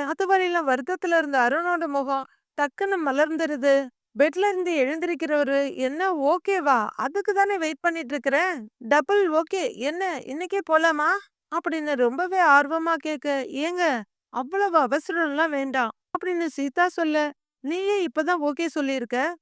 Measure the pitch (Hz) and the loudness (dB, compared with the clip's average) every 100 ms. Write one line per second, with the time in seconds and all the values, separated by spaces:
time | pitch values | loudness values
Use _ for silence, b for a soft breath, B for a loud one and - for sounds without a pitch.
0 | 285 320 381 381 359 349 285 254 262 370 | -2 -2 2 2 2 0 0 0 -2 -4
1 | 349 330 302 269 240 294 349 349 311 277 | 0 2 2 2 2 2 0 -2 -2 -2
2 | 269 269 262 b _ - 285 - 392 381 | -2 -4 -6 b _ -4 -4 -2 -2 0
3 | 294 269 302 320 320 285 277 277 262 - | 0 2 2 0 -2 0 2 2 0 -10
4 | _ 220 294 349 415 370 359 320 262 320 | _ 2 2 2 0 0 0 0 0 -2
5 | 339 302 320 294 269 277 277 - 254 302 | -4 -4 0 0 2 0 0 -2 -4 -2
6 | 381 330 277 349 - 381 285 247 208 - | -2 0 2 2 0 0 4 2 0 -4
7 | 262 381 415 381 403 392 311 302 349 330 | -4 -2 0 2 2 0 -2 -2 -4 -4
8 | 247 285 269 277 370 302 214 - 226 285 | -4 -4 0 0 0 -4 -10 -10 0 2
9 | 294 403 359 311 320 381 294 - 269 339 | 4 2 2 0 0 -2 -4 -4 -6 -4
10 | 381 294 - 294 359 392 - 320 330 302 | -4 -6 -8 -8 -4 -4 2 2 4 2
11 | 311 392 - _ - 330 339 320 302 269 | 0 0 -4 _ -8 -6 -4 -4 -2 0
12 | 240 269 359 370 330 285 285 320 330 320 | 0 0 -2 4 6 6 4 0 -2 -2
13 | 311 294 294 269 254 269 320 359 330 240 | -4 -4 -4 -4 -4 -4 -4 0 0 -2
14 | 202 _ _ 240 262 381 403 330 247 294 | -6 _ _ -8 -4 -2 2 2 2 0
15 | - 339 311 285 320 285 269 262 226 - | -2 -2 0 0 0 -2 -2 -2 -2 -6
16 | _ 359 359 349 330 - 277 349 359 339 | _ -6 -4 -2 -4 -4 -2 0 0 0
17 | 320 302 294 - _ _ 262 349 392 403 | 0 0 -2 -6 _ _ -6 -2 0 0
18 | 330 302 311 349 294 285 339 311 269 269 | 0 -2 0 0 0 -2 -4 -2 -2 -4
19 | 233 247 302 339 | -4 -2 -4 -6